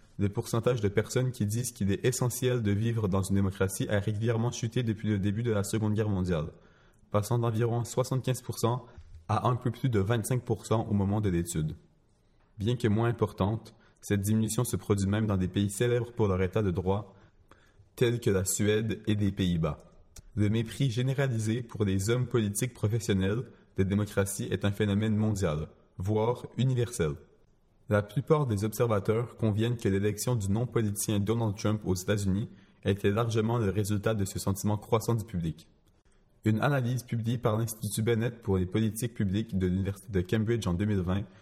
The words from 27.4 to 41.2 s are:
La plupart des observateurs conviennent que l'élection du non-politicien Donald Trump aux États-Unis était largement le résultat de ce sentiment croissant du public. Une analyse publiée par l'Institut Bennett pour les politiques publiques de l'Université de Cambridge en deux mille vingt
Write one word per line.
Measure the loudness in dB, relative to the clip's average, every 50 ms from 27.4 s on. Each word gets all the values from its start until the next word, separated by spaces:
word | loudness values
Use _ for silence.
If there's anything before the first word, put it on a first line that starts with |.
| _ _ _ _ _ _ _ _ _ 0
La | 0 0
plupart | 0 0 -4 -4 0 2 2 2 4
des | 2 0 0 -2
observateurs | -2 0 0 0 2 2 0 2 0 0 0 -2 -4 -4
conviennent | -2 0 0 2 2 0 0 -2
que | -2 0 0
l'élection | 0 2 0 0 -2 -2 -2 -2 0
du | 0 0 0
non-politicien | -2 -2 -2 -2 -2 0 0 0 -2 -4 -2 -2 0 0
Donald | 2 0 0 0 0 -2 -2
Trump | -2 0 0 0 0 -2
aux | -2 -2
États-Unis | -2 0 -2 -2 0 0 0 0 0 -2 -6 -10 -16 -20 -20 _ _ 0
était | 0 0 2 2 2
largement | 2 2 0 2 2 2 2 2 2
le | 2 0 0
résultat | 0 0 0 0 -2 0 0 0 0
de | 0 -2
ce | -2 -4 -4
sentiment | -2 -2 -2 0 0 -2 -2
croissant | -2 0 0 0 0 2 0 0
du | -2 -2
public. | -4 -6 -4 -4 -4 -4 -6 -12 -20 _ _ _ _ _ _ _ _ _ _ _ _ _ _ 0
Une | 0 2 2
analyse | 2 2 2 0 0 -2 -2 -4 -4
publiée | -4 -4 -2 -2 -2 -2
par | 0 0 0 0
l'Institut | 0 -2 -4 -4 -6 -6 -4 -2 0
Bennett | 0 2 2 2 0 -2 -4 -6
pour | -2 0 0
les | 0 0
politiques | 0 0 0 0 0 -2 -4 -6 -6 -4
publiques | -2 -2 0 0 -2 -2 -2 -2
de | 0 0
l'Université | 0 0 0 -2 -2 -6 -8 -10 -4
de | -2 -2
Cambridge | 0 0 0 0 0 0 -2 0 0
en | -2 -2
deux | 0 0
mille | 0 0 0
vingt | 0 0 -2 -2